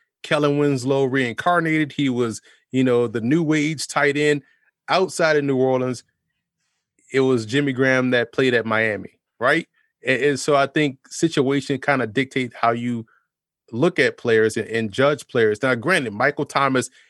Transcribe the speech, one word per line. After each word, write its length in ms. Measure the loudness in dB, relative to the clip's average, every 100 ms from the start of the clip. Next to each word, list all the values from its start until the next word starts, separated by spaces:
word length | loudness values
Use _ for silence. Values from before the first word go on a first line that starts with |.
| _ _
Kellen 360 | -4 0 2 2
Winslow 460 | 0 0 0 0
reincarnated. 880 | 0 0 -2 -2 0 0 2 0 -2
He 160 | -2 -2
was, 340 | 0 -2 -4 _ _ _
you 140 | 0
know, 220 | 2 2 0
the 140 | -2
new 320 | 0 0 0
age 360 | 0 -2 -4 -6
tight 280 | -2 0 2
end. 260 | 0 0 -4 _ _ _ -2
Outside 480 | 0 0 0 2 2
of 80 |
New 120 | 0 0
Orleans, 480 | 2 0 -2 -8 -12 _ _ _ _ _ _ _ _ _ _
it 100 | 0
was 260 | 2 0 0
Jimmy 260 | -2 -2
Graham 380 | 0 2 2 2
that 220 | 0 0
played 200 | 0 2
at 140 | 2 0
Miami, 520 | 0 0 -4 -10 _ _ -4
right? 260 | 0 0 -2 _ _ _ -2
And, 160 | 0
and 180 | 0 0
so 160 | 0 2
I 100 | 2
think 320 | 0 -2 -4 -14
situation 720 | -4 -2 0 0 0 -2 -4
kinda 260 | 0 0 0
dictate 460 | -2 -4 -4 -6
how 180 | -2 0
you 340 | 0 -4 -6 -8 _ _ _ _ _ _
look 260 | -2 0 2
at 200 | 0 0
players 400 | 0 2 2 0
and, 100 | -4
and 240 | -4 -4
judge 340 | 0 0 0 -4
players. 340 | 0 0 2
Now, 120 | -2
granted, 380 | -2 0 -2 -2
Michael 320 | -2 -2 -2
Thomas 460 | -4 0 0 0 -4 _ _